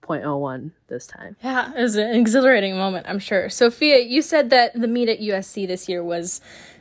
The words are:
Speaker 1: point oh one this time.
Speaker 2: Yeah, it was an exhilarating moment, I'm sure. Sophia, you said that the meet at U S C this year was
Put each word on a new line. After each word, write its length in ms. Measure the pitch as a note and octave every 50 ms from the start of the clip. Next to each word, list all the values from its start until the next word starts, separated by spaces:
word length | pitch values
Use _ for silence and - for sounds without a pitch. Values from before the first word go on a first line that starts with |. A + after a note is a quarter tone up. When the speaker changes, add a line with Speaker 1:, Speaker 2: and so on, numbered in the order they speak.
| _
Speaker 1:
point 220 | - D#3+ C#3+ -
oh 100 | D3 C#3+
one 360 | C#3 C#3+ C3+ C3 C3 C3+ D#3 - _ _ -
this 180 | - B2 -
time. 300 | - - - - F2 G#3 - -
Speaker 2:
Yeah, 300 | C4 C4 B3+ - - C#4+
it 60 | B3
was 160 | A#3+ B3 G#3
an 180 | G#3 G#3 A3+ A#3
exhilarating 600 | A#3 A#3 A3 A3 C4+ B3+ C4 C4 G#3+ G3 F#3+ F#3+
moment, 300 | F#3 F#3+ G3 F#3+ F3 - -
I'm 120 | F3+ G3+
sure. 280 | - - G#3+ F#3+ - -
Sophia, 500 | - - B3 A#3 A#3+ - D4+ D4+ C#4+ B3+
you 200 | B3 A3+ B3 D#4+
said 300 | D4 - E4+ D4+ C#4 A#3
that 280 | C#4 B3 A#3+ A#3 - A#3+
the 100 | A#3 A3+
meet 200 | A#3 A#3+ A#3+ A3+
at 120 | A3 -
U 120 | G#3+ G#3 G3
S 140 | F#3+ F#3+ -
C 160 | - G#3 G3
this 240 | F3+ F#3 F3+ - -
year 160 | F3+ F3 F3
was 380 | E3+ E3+ E3+ E3+ F#3 - - - - - - - - - -